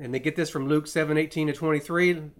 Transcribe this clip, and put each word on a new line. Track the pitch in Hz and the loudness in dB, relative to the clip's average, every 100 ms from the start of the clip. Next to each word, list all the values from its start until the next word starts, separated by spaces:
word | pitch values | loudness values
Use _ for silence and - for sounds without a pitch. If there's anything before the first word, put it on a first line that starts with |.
And | 127 | -6
they | 127 | -4
get | 147 156 | -2 -2
this | 156 | -2
from | 147 135 | -2 2
Luke | 151 147 | 2 2
seven | 165 151 151 | 0 2 2
eighteen | 156 160 151 | 0 0 -2
to | |
twenty-three. | 143 160 151 147 170 180 170 151 - | 0 0 0 0 2 2 2 -4 -14